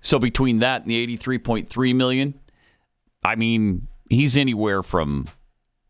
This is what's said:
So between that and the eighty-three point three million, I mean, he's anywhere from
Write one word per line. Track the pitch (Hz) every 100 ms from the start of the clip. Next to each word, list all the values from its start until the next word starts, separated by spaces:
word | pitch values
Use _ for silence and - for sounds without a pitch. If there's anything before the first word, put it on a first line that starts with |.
So | - 143
between | 120 - 131 113
that | 123 127
and | -
the | 117
eighty-three | 120 113 - 123
point | - 113 -
three | - 131
million, | 127 127 131 143 135 - _ _ _ _ _ _ _
I | 95 113
mean, | 113 113 104 90 - - -
he's | - 143 139
anywhere | 131 110 107 98
from | - 90 76 71 67 - _ _ _ _